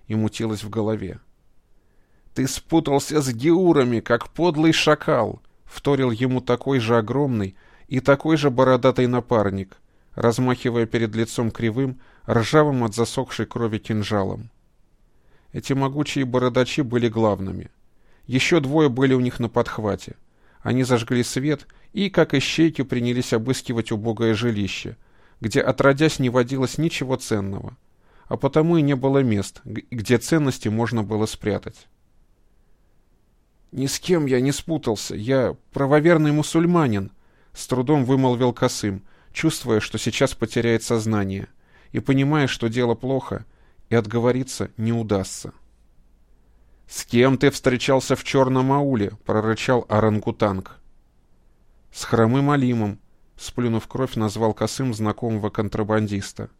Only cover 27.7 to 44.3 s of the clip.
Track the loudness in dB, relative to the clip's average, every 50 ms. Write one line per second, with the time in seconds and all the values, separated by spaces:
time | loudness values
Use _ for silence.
27.7 | -16 -18 _ _ _ _ _ _ _ -20 -12 -10 -6 -2 -2 0 2 2 2 4
28.7 | 4 2 2 2 0 0 0 2 2 2 2 2 2 0 -2 -4 -10 -16 -14 -12
29.7 | -12 -12 -10 -10 -10 -8 -2 2 2 2 2 2 0 2 2 0 -2 -2 -2 -2
30.7 | 0 0 0 0 -2 -2 -2 -2 -2 -2 -2 -2 -4 -6 -4 -4 -4 -4 -6 -10
31.7 | -18 -20 -20 _ _ _ _ _ _ _ _ _ _ _ _ _ _ _ _ _
32.7 | _ _ _ _ _ _ _ _ _ _ _ _ _ _ _ _ _ _ _ _
33.7 | -8 -4 -4 -4 -4 -4 -2 0 0 2 2 2 2 2 2 2 0 -2 -4 -4
34.7 | -4 -2 -2 -2 -2 -2 -4 -8 -8 -6 -4 0 0 0 0 0 -2 -6 _ _
35.7 | -4 -2 2 4 4 6 6 6 6 6 4 2 2 2 0 0 2 2 4 4
36.7 | 4 4 4 2 0 -2 -4 -6 -12 -18 _ _ _ _ _ _ -18 -12 -8 -4
37.7 | -2 -2 2 2 2 2 2 2 2 2 2 2 2 2 0 0 0 0 0 -2
38.7 | -2 -2 -4 -4 -4 -6 -10 -16 -20 -20 _ -16 -6 -2 -2 -2 -2 -2 -2 0
39.7 | 0 0 0 -2 -6 -4 -4 -2 0 0 0 0 0 -2 -6 -4 -2 0 0 0
40.7 | 0 0 0 0 -2 -2 0 0 -2 -2 -2 -2 -4 -8 -10 -12 _ _ _ _
41.7 | _ _ _ -10 -8 -6 -2 0 2 2 2 2 2 2 0 0 -2 -4 -4 -4
42.7 | -2 0 0 0 0 -2 -2 -4 -4 -4 -4 -6 -8 -10 -10 -14 -20 _ _ _
43.7 | _ -18 -6 -2 0 0 0 0 -2 0 2 2